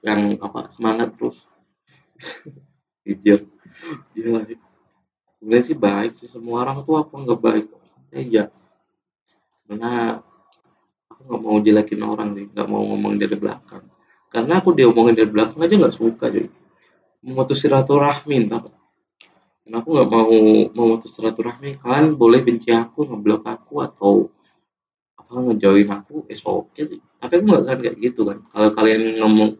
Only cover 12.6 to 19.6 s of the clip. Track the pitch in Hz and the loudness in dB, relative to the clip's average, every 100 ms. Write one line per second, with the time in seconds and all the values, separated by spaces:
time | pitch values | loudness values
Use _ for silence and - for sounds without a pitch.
12.6 | 104 104 104 104 104 52 52 50 52 52 | -8 -6 -6 -6 -4 -4 -4 -4 -6 -10
13.6 | _ 98 _ _ _ _ _ 120 120 175 | _ -20 _ _ _ _ _ -6 -2 0
14.6 | 180 - 123 113 117 113 107 104 110 151 | 2 4 4 6 4 4 2 0 -2 -2
15.6 | 170 202 156 - 113 113 123 104 - _ | 2 4 2 0 -4 -2 -6 -4 -8 _
16.6 | _ _ _ _ _ _ 127 131 131 135 | _ _ _ _ _ _ -10 -6 -2 0
17.6 | 139 135 135 143 143 143 151 135 104 117 | 2 0 2 2 2 -2 -4 -2 -2 -4
18.6 | - _ _ _ _ _ _ _ _ _ | -10 _ _ _ _ _ _ _ _ _